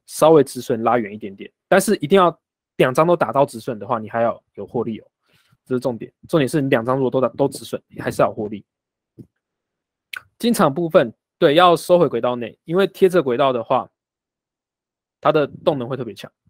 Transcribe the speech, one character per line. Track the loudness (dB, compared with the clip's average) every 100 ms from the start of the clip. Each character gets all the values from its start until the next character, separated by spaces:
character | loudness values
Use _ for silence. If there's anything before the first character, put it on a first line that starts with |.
| _
稍 | 2 6
微 | 6
止 | 4 -4
损 | -6 -2
拉 | 0 -2
远 | -4
一 | -12
点 | -16
点， | -16 -20 _ 0
但 | 0
是 | 2 -2
一 | 2
定 | 2
要 | 2 0 _ _ _ 0
两 | 0
张 | 2 2
都 | 2
打 | 0
到 | 0 -2
止 | -2
损 | -10 -10
的 | -6
话， | -6
你 | -4
还 | -2
要 | -2 -2 _ -18
有 | -8
获 | -6
利 | -6 -10
哦， | _ _ _ _ _ _
这 | -6
是 | -4
重 | -4 -8
点。 | -14 _ -2
重 | 0
点 | 0
是 | -2
你 | 0
两 | 0
张 | 0 -2
如 |
果 | -2
都 | -2
打-， | -4 -2
都 | -4
止 | -4
损， | -12 -14 _
你 | -10
还 | -8
是 | -2
要 | -2
有 |
获 | -2 -10
利。 | -10 _ _ _ _ _ -20 -20 _ _ _ _ _ _ _ _ -20 _ -6
进 | -2
场 | 2 0
部 | 0 2
分， | 2 2 -6 _ 0
对， | 2 4
要 | 4
收 | 2 2 2
回 | 2
轨 | 0
道 | -4 -4
内， | -10 -14 -4
因 | -2
为 | -2
贴 | 2 2
着 | 2
轨 | 0 0
道 | 0
的 | 0
话， | -2 -2 -4 _ _ _ _ _ _ _ _ _ _ _ _ _
它 | 0
的 | 0 -2
动 | -2 -2 -2
能 | -6
会 | -8
特 |
别 | -10
强， | -14 -20 _